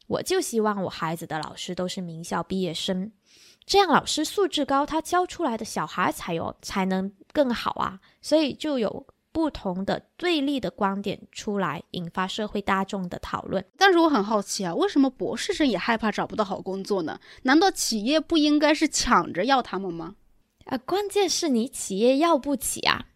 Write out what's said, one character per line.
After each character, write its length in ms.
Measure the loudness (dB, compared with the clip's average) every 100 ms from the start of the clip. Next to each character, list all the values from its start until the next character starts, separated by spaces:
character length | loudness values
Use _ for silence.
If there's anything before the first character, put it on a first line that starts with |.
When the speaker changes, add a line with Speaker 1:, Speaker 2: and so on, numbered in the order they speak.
| -6
Speaker 1:
，“我 140 | -4
就 200 | 0 -2
希 180 | 0 0
望 240 | 0 0
我 60 | -4
孩 260 | -4 -6 -6
子 100 | -6
的 140 | -8
老 160 | -8 -10
师 180 | -10
都 140 | -6 -6
是 140 | -6
名 200 | -10 -10
校 220 | -6 -6
毕 160 | -4 -2
业 140 | -2
生， 400 | -4 -4 -4 -6 -12 _ _ _ _ 2
这 140 | 4
样 80 | 6
老 160 | 4
师 220 | 4 -2 -2
素 200 | 0 0
质 200 | 0 0
高， 200 | 0 0
他 160 | -2
教 240 | 0 0 0
出 200 | -2 -2
来 120 | -2
的 60 |
小 240 | -4 -6 -4
孩 240 | -2 -2
才 220 | -2 -4
有， 200 | -4 -4 -8
才 220 | -6 -2
能 300 | 0 0 -2 -8 -2
更 180 | 2 2
好 180 | 0 -4 -4
啊。” 260 | -4 -6 _ _
所 160 | 2 4
以 160 | 4
就 240 | -2 -4 -2
有 300 | -2 -4 -14 _ _
不 180 | -2 -2
同 340 | -2 -6 -4
的 220 | -2 -4 -6 -6
对 260 | -2 0
立 180 | 0 -2
的 100 | -4
观 320 | -2 -2 -2
点 180 | -6 -8 -10
出 260 | -10 -6 -2
来， 240 | -2 -4 -8
引 160 | -10 -6
发 160 | -4 -4
社 200 | -4 -6
会 140 | -4
大 220 | 0 0
众 240 | 0 -4 -6
的 80 | -8
讨 240 | -8 -8
论。 200 | -4 -6 -6 _
Speaker 2:
但 140 | 6
是 60 | 8
我 120 | 6
很 120 | 4
好 200 | 2 0
奇 240 | -2 -4 -4
啊， 100 | 0
为 120 | 2
什 120 | 4
么 100 | 4
博 260 | 2 -4 -4
士 180 | -4
生 120 | 2 2
也 120 | 2
害 200 | 0 0
怕 140 | 0
找 160 | -2 -4
不 80 | -2
到 80 |
好 180 | -2 -4
工 220 | -6 -8
作 180 | -2 -2
呢？ 160 | -2 -6 -14 -4
难 160 | 4 6
道 120 | 6
企 320 | 2 -2 -2
业 160 | 0 0
不 180 | 2 2
应 220 | 4 4
该 140 | 4
是 140 | 4 2
抢 440 | 0 2 2 2
着 120 | -2 2
要 160 | 2
他 180 | 0 -6
们 120 | -6
吗？ 240 | -6 -10 -14 _ _ _ _ -10
Speaker 1:
啊， 120 | -8
关 320 | -2 -2 0
键 180 | 2 2
是 220 | 2 2
你 180 | 0 0
企 300 | -6 -6 2
业 200 | 4 4
要 200 | 4 2
不 180 | 2 -4
起 260 | -4 -2
啊。 240 | 0 0 -4